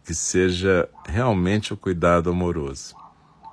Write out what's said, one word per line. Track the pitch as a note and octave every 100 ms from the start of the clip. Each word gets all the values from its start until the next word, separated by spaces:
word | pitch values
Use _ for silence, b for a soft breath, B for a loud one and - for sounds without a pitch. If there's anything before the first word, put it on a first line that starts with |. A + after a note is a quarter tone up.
que | -
seja | E2 - F#2 F#2 F2+ G2 F2+ - - -
realmente | E2+ B2+ F#2+ F2+ G#2+ -
o | -
cuidado | G2 F2 F2 F2 E2+
amoroso. | F2 F2 E2 C#2 C#2 - - - _ _ _ -